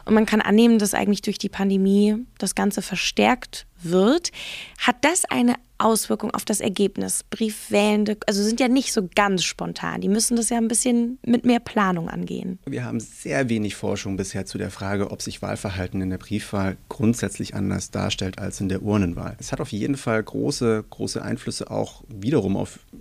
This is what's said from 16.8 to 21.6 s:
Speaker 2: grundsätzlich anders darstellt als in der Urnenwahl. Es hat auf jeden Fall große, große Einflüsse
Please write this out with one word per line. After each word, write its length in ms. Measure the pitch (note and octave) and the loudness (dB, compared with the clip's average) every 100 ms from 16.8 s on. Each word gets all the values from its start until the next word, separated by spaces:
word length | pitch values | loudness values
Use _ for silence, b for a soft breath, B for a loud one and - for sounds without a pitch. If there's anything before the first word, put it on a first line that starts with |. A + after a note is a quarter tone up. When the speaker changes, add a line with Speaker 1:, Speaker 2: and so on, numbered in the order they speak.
| - | -8
Speaker 2:
grundsätzlich 680 | - G#2+ A#2 G2+ - - G2+ | 0 2 2 -2 -4 -8 -4
anders 360 | G2 F#2+ F#2+ | -2 -2 -4
darstellt 480 | G2+ G2 - F#2+ F#2+ | -4 -2 -2 -4 -6
als 220 | F#2+ - | -8 -4
in 80 | G2 | -4
der 140 | F#2+ | -2
Urnenwahl. 520 | G#2 G#2 F#2 E2+ F2+ - | 0 2 2 -2 -8 -10
Es 120 | - | -8
hat 80 | C3+ | -8
auf 140 | - | -6
jeden 240 | G#2 A#2+ C3+ | -4 -4 -4
Fall 260 | - A2 | -2 -2
große, 640 | G#2 A2 A2+ - A#2 A2 G#2+ | -2 -4 -2 0 0 0 -2
große 320 | - A2 - | -8 -6 -6
Einflüsse 480 | G#2+ A#2+ - - | -6 -6 -6 -8